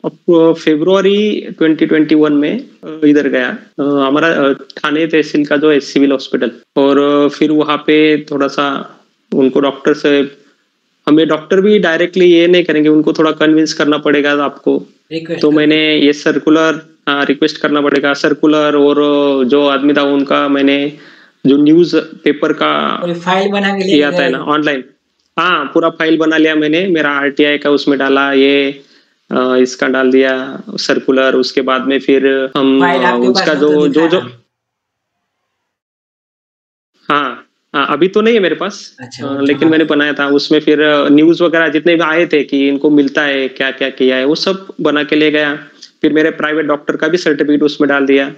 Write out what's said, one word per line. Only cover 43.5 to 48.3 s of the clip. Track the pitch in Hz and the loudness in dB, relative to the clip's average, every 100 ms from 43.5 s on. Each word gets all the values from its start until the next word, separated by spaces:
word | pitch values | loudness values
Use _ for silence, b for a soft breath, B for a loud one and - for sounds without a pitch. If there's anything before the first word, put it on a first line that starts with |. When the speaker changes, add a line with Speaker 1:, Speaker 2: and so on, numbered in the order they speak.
| - 135 | -4 -6
Speaker 1:
क्या | 131 135 | -4 -8
किया | 131 131 131 | 0 0 2
है, | |
वो | 135 | 0
सब | 160 - 190 - - | -2 -2 -4 -8 -4
बना | 147 147 | -2 -2
के | 147 156 | 0 0
ले | 151 | 2
गया। | 151 151 147 - B B _ | 0 -2 -6 -12 B B _
फिर | 156 | 0
मेरे | 151 160 | 2 0
private | 156 151 151 151 | -2 -4 -4 -2
doctor | 147 - 151 | -4 -4 -4
का | 156 | -2
भी | 175 | 0
certificate | 170 143 147 147 | -2 -2 0 2
उसमें | 147 - 143 | 0 0 0
डाल | 143 135 | 0 2
दिया। | 139 139 | 0 0